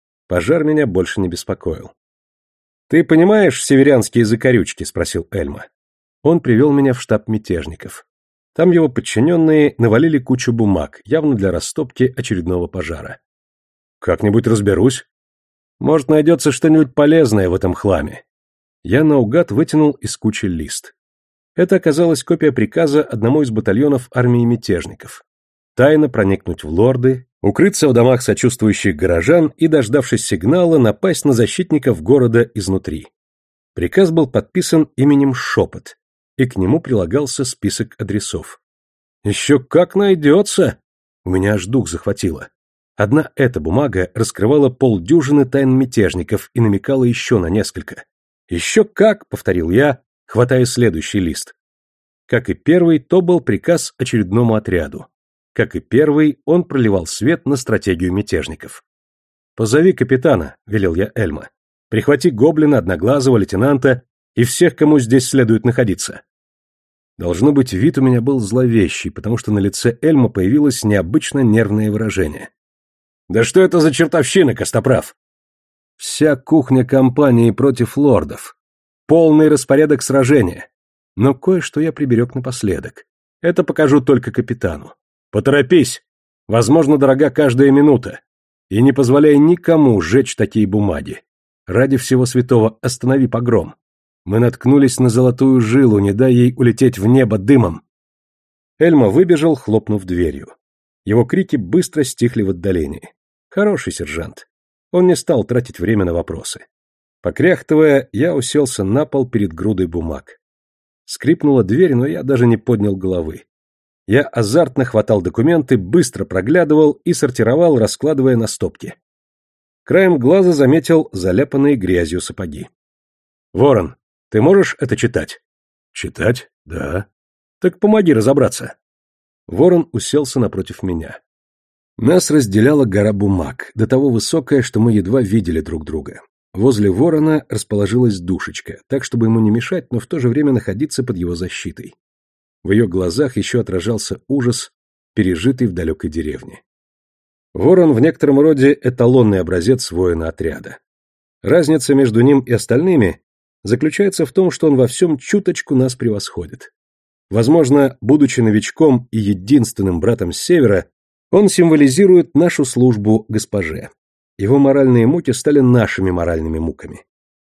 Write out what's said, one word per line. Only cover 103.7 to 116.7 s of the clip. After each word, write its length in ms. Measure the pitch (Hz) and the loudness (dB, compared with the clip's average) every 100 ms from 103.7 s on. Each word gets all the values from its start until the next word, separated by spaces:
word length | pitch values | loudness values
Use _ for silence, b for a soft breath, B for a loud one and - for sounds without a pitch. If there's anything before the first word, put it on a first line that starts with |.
| 185 - | -2 -6
сержант. 560 | - 76 80 - - _ _ _ _ _ | -10 -10 -10 -12 -16 _ _ _ _ _
Он 140 | 175 180 | 0 2
не 100 | 175 | 0
стал 280 | - 143 | 0 -2
тратить 360 | 98 123 123 - | 0 -4 -4 -8
время 240 | 90 110 | -2 0
на 100 | 90 | 0
вопросы. 520 | 85 82 82 - - - _ _ _ _ _ | -4 -6 -10 -12 -16 -20 _ _ _ _ _
Покряхтывая, 880 | - - 156 151 - 156 156 139 131 | -10 -2 0 0 0 2 4 2 -2
я 220 | 101 160 | -4 -2
уселся 480 | 151 123 147 143 - | -2 -2 -2 -2 -4
на 220 | 95 117 151 | -2 -2 -2
пол 220 | 139 127 | -4 -4
перед 240 | 113 101 | -2 -4
грудой 340 | 82 92 95 92 | -4 -4 -4 -4
бумаг. 540 | 85 82 71 - _ _ _ _ _ _ _ | -6 -8 -10 -16 _ _ _ _ _ _ _
Скрипнула 580 | _ - 127 170 147 135 | _ -8 -2 0 2 0
дверь, 320 | 95 120 180 | 0 0 2
но 100 | 123 | 2
я 200 | 135 165 | -2 -4
даже 220 | 127 139 123 | -2 2 2
не 100 | 113 | 2
поднял 400 | - 117 101 95 | 0 -2 -2 -4
головы. 480 | 92 90 78 80 _ _ _ _ _ _ - | -4 -4 -6 -12 _ _ _ _ _ _ -2
Я 140 | 110 | 0
азартно 640 | 147 - 104 139 151 131 | 0 -4 0 0 0 -2
хватал 380 | 127 110 - 107 | -2 -2 0 -2
документы, 560 | 87 101 123 170 135 123 | -2 -2 0 0 0 -2
быстро 460 | 90 151 139 - | 2 0 0 -4
проглядывал 680 | 95 92 98 170 160 | -6 -4 0 0 2